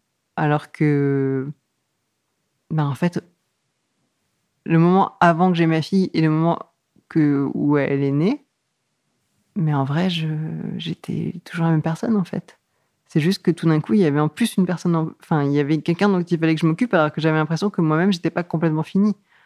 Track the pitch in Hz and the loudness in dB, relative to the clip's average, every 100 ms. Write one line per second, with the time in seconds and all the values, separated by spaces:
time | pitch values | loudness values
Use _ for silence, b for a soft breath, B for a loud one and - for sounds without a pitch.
0 | _ _ _ - 151 147 - - 151 143 | _ _ _ -4 0 0 -2 -2 0 2
1 | 139 139 135 135 139 143 _ _ _ _ | 0 0 -2 -4 -6 -12 _ _ _ _
2 | _ _ _ _ _ _ - 156 143 131 | _ _ _ _ _ _ -8 -4 -2 -2
3 | 175 - - _ _ _ _ _ _ _ | -4 -4 -12 _ _ _ _ _ _ _
4 | _ _ _ _ _ _ - 165 170 190 | _ _ _ _ _ _ 0 2 4 4
5 | - - 175 165 185 170 165 160 - 196 | 0 2 2 4 2 2 2 0 0 0
6 | 190 - 160 156 165 - - _ _ _ | 0 0 0 2 0 -2 -6 _ _ _
7 | _ 165 147 139 139 - 147 147 139 139 | _ 0 2 2 -2 -2 0 2 2 0
8 | 139 143 180 285 _ _ _ _ _ _ | 0 0 0 -2 _ _ _ _ _ _
9 | _ _ _ _ _ 208 156 143 135 147 | _ _ _ _ _ -4 -2 0 -2 -2
10 | 185 170 160 156 156 160 - 175 165 165 | -2 -2 -4 -6 -8 -8 -8 -8 -10 -10
11 | - - 165 175 - 175 165 160 160 165 | -8 -6 -6 -10 -12 -4 0 0 -2 -4
12 | 240 208 170 190 - _ _ _ _ _ | -2 -2 -2 -6 -10 _ _ _ _ _
13 | _ 160 156 196 - 160 165 156 - 220 | _ 0 0 0 -2 0 2 0 2 2
14 | 165 143 151 - 233 - 180 170 180 165 | 2 2 0 0 -2 0 -2 0 0 0
15 | 160 - - 156 143 143 143 156 160 170 | -2 -8 -2 0 2 0 0 -2 -2 0
16 | 208 185 175 165 160 160 165 160 247 175 | 2 0 0 0 0 2 0 0 0 2
17 | 151 - 160 156 156 165 208 - 160 156 | 2 0 0 0 0 -2 -2 0 0 2
18 | 190 175 165 175 170 160 165 156 156 190 | 2 0 -2 -4 -4 -2 0 -2 -2 0
19 | 214 202 b b | 0 -2 b b